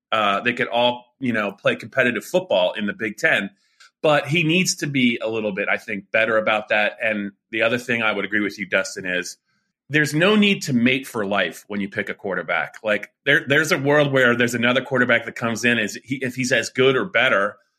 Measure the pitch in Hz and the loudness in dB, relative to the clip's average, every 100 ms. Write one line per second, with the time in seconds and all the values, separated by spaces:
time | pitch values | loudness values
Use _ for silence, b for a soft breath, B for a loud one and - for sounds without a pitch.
0 | - 110 104 98 120 123 120 120 123 120 | -4 0 2 2 -2 -2 -2 2 0 0
1 | - _ 127 110 101 - 135 120 107 135 | -12 _ -4 -2 -4 -2 -2 -2 -4 0
2 | 123 104 - 127 - 98 90 110 104 98 | 0 0 -2 -4 0 2 2 0 -6 -6
3 | 110 - 160 120 98 b b b b _ | -8 -2 0 0 -2 b b b b _
4 | 156 147 135 175 156 180 180 - 156 139 | 2 2 2 0 2 2 0 -2 -4 2
5 | 123 117 110 113 107 101 92 104 - 101 | 2 0 -4 -4 -4 -4 -4 -4 -4 -10
6 | - 113 113 110 107 107 107 107 104 - | -2 0 2 2 2 -2 0 0 0 -2
7 | 113 104 101 _ _ 113 113 120 123 117 | -4 -4 -6 _ _ -2 0 0 -2 -2
8 | 110 98 92 107 101 - 95 98 - 101 | 0 -2 -2 -2 -4 -6 -2 -2 -2 -8
9 | 92 90 87 - _ _ _ _ - 147 | -4 -4 -6 -14 _ _ _ _ -4 -2
10 | 143 151 185 214 202 196 - 120 120 135 | 0 2 2 4 2 0 -2 0 2 0
11 | 131 113 98 101 87 - - 101 98 107 | -4 -6 -2 -2 -2 -6 -10 -6 -6 -6
12 | 101 - 98 90 82 85 71 - 107 104 | -8 -8 -6 -6 -2 -4 -4 -6 -2 -2
13 | - _ 139 156 123 147 156 165 139 147 | -4 _ 0 0 4 2 2 0 2 4
14 | 143 135 123 120 120 120 120 127 127 131 | 4 4 4 4 2 2 2 0 0 0
15 | 123 117 113 - 117 107 120 117 101 110 | 2 2 0 -6 -4 0 2 2 -2 -6
16 | - 135 127 127 127 120 113 - 131 131 | -8 -6 -6 -4 0 0 0 2 4 4
17 | 95 113 127 101 101 - _ | 0 2 4 2 0 -4 _